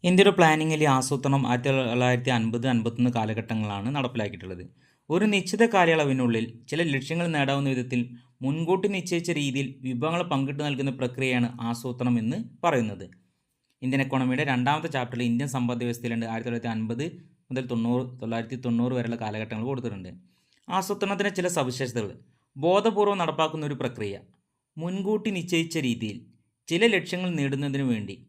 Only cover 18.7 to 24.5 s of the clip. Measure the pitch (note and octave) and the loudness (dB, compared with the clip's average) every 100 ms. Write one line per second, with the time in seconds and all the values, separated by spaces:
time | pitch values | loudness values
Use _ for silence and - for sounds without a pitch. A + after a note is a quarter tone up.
18.7 | A#2 A#2+ B2+ A#2 A2+ A2 G#2+ A2 G#2+ A#2 | 2 2 0 -2 -4 -4 -6 -6 -6 -4
19.7 | C3+ A#2+ G2+ F2+ F2+ _ _ _ _ - | -4 -6 -8 -12 -16 _ _ _ _ -4
20.7 | F#3 F#3+ G3+ G3 G3 G3+ G3 F3+ F3 B2+ | -4 -2 -2 -2 0 -2 0 -2 0 -2
21.7 | B2+ C3 A#2 G2+ B1+ - _ _ - D#3 | -2 -4 -4 -4 -8 -20 _ _ -4 2
22.7 | F#3+ G#3+ G3+ G3+ G3+ E3 D3 D#3 D#3 D3 | 4 4 2 2 2 -2 0 0 0 -6
23.7 | D3 C3 - G#2 G2 - _ _ | -4 -6 -4 -8 -8 -14 _ _